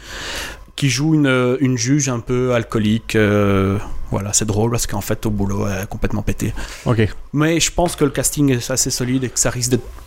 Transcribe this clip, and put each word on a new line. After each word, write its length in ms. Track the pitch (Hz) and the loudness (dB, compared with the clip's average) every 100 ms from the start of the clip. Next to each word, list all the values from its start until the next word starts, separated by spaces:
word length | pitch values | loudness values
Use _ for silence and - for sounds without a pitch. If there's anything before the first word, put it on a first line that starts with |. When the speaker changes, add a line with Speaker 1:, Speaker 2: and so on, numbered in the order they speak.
| - - - - - - - - | -14 -12 -10 -8 -10 -12 -14 -2
Speaker 1:
Qui 140 | 143 | -2
joue 240 | 120 156 | 0 2
une, 140 | 156 139 | 4 4
euh, 300 | 127 123 127 | 4 2 2
une 180 | 131 127 | 2 0
juge 320 | 117 147 135 | 2 2 2
un 100 | 120 | -2
peu 340 | - 123 127 120 | -2 0 2 0
alcoolique. 600 | 104 117 104 110 - 110 | 0 0 2 2 2 2
Euh, 640 | 104 104 101 98 95 98 - - - | 4 4 4 4 2 0 -2 -4 -2
voilà, 240 | 110 101 | -4 0
c'est 120 | - 107 | -2 0
drôle 260 | 104 117 | 0 2
parce 160 | 117 - | 0 -2
qu'en 140 | 104 | -4
fait, 220 | - 107 113 | -2 -2 -2
au 40 | |
boulot, 380 | 101 98 101 101 | 0 0 0 -2
elle 160 | 95 | -4
est 40 | 101 | -6
complètement 360 | 107 101 107 | -4 -2 -2
pétée. 280 | - - 107 - - - 135 | -2 -2 -2 -4 -8 -6 0
Speaker 2:
Ok. 220 | 117 107 - - | 2 2 0 -6
Speaker 1:
Mais 280 | 139 156 165 | 0 2 2
je 120 | - | 0
pense 240 | - 175 - | 0 -2 2
que 80 | |
le 60 | 143 | 0
casting 400 | - 123 - 143 | 0 -2 2 2
est 200 | 123 120 | 2 0
assez 180 | 127 135 | -2 -2
solide 340 | - 123 131 | -2 0 0
et 60 | 123 | -2
que 100 | - | -2
ça 100 | 127 | -2
risque 180 | 120 123 | 0 0
d'être 120 | 120 - - | 0 -2 -14